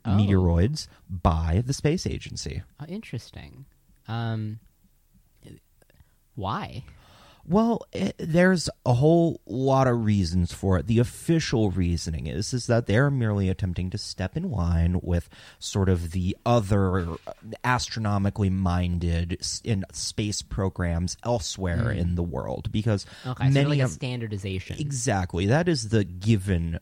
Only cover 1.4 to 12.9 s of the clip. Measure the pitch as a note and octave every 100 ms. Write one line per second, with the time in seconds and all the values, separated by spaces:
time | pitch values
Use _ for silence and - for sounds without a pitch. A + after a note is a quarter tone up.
1.4 | D#2+ F2+ B2 C#3 D3 F3 - - - -
2.4 | - - - - D#3 G3 - A#2 - -
3.4 | - C3 C3+ _ _ _ - A2+ A2+ A2
4.4 | G#2+ A2 _ _ _ _ _ _ _ _
5.4 | - - _ _ _ _ _ _ _ -
6.4 | F#2+ E3 - A#2+ - - - - - _
7.4 | - G3 A3+ A3 - - F#3+ - E3+ E3+
8.4 | F#3 F3+ - - - B2 D3+ E3+ E3+ -
9.4 | - B2 C3+ C3 C3 A#2+ G#2+ G2+ E2 F2+
10.4 | F2 - G2 F#2 G2+ A2+ B2 - - E3
11.4 | - B2+ G#2+ F2+ F2 E2 - D#2 B1+ C#2+
12.4 | - B2+ - A#2 -